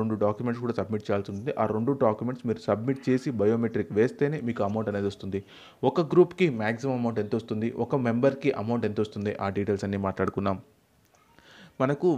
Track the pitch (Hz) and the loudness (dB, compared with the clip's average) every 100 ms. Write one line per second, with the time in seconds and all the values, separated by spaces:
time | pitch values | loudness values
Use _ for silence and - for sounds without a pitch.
0 | 110 107 104 104 123 120 120 110 95 107 | 0 0 0 0 -4 -2 -4 -4 -4 -4
1 | - 101 98 98 127 - 107 110 117 139 | -2 -2 -4 -8 -6 -2 0 0 0 2
2 | 117 104 117 127 120 113 - 104 120 135 | 2 2 -4 -4 -4 -2 0 0 0 -2
3 | - 127 151 117 101 117 117 110 - 101 | 0 0 0 2 4 4 2 -2 0 2
4 | 120 - 143 151 117 113 101 110 107 101 | 2 2 -2 0 -4 -2 -2 -2 -2 -2
5 | 101 - 101 98 - - - - 131 180 | -2 -4 -6 -6 -6 -16 -20 -2 0 0
6 | 156 160 175 - 175 117 107 113 139 127 | 4 6 6 4 0 2 -2 -2 -2 0
7 | 120 113 104 117 - 107 117 - 117 143 | 0 0 0 -2 -2 -2 -2 -2 -2 0
8 | 120 117 139 139 143 - 107 120 110 107 | 2 4 2 2 0 0 -2 0 0 -2
9 | 107 104 101 - 98 98 101 101 101 98 | -4 -2 -4 -2 -2 -2 0 0 0 -2
10 | 98 95 95 - 98 95 - _ _ _ | -2 0 -2 0 -2 -2 -8 _ _ _
11 | _ _ _ _ - - - - 131 143 | _ _ _ _ -20 -20 -12 -2 0 2
12 | 180 | 2